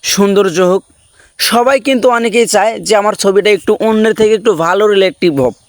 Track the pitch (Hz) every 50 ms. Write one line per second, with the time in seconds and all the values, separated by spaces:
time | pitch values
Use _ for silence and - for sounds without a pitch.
0 | - - - - 202 202 202 196 202 190 160 170 185 180 185 196 - _ _ _
1 | _ _ _ _ - _ _ _ - - 208 233 240 254 277 277 - 277 269 247
2 | 196 254 240 233 233 233 196 240 233 208 - 208 190 220 226 220 170 - 214 208
3 | 202 208 208 - - 196 190 196 185 208 214 185 - - 208 - - 220 220 214
4 | 214 220 220 - 220 214 220 214 180 226 202 151 165 165 180 202 208 214 208 196
5 | 190 185 156 _ - 175 151 139 131 123 107 _ _